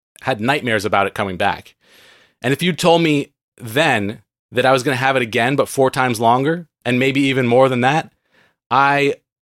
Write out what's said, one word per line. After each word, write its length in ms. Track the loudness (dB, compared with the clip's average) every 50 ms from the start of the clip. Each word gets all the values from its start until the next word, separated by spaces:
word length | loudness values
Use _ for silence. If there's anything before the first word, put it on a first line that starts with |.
| _ _ _ -10 -6
had 180 | -6 -4 -2
nightmares 440 | -2 -2 -2 -2 -2 -2 -2 -2 -2
about 220 | 0 0 0 0
it 80 | 0 -2
coming 220 | -4 -6 -4 -4
back. 380 | -2 -2 -2 -2 -4 -10 -20 -20 _ _ _ _ _ -20 -20 -20 _ _ _ _ _
And 120 | -4 -4 -2
if 100 | -2 -2
you'd 160 | -2 -2 0
told 240 | 2 2 2 4 2
me 300 | 2 0 0 -2 -6 _ _ _ _ _ -16
then 640 | -12 -6 -2 0 0 0 0 0 -2 -4 -8 -10 -16 _ _ _ _ _ -4
that 120 | 0 2
I 60 | 2 2
was 100 | 2 0
gonna 140 | -2 -2
have 200 | -2 0 0 0
it 60 | 0 -2
again, 340 | -2 -2 0 0 0 0
but 120 | 0 -2 -2
four 220 | 0 0 0 0
times 300 | 0 0 -2 -2 0 0
longer, 480 | 2 2 2 2 2 -2 -4 -4 -6 -14 _ _ -4
and 140 | -2 -2 0
maybe 220 | 0 0 0 0 0
even 240 | 0 0 0 0
more 220 | 2 4 4 4 4
than 120 | 2 2 0
that, 300 | 0 0 0 -2 -6 _ _ _ _ _ _ _ _ _ _ _ -2
I, 460 | 0 2 2 2 2 2 0 0 -2 -4 _ _ _ _ _ _ _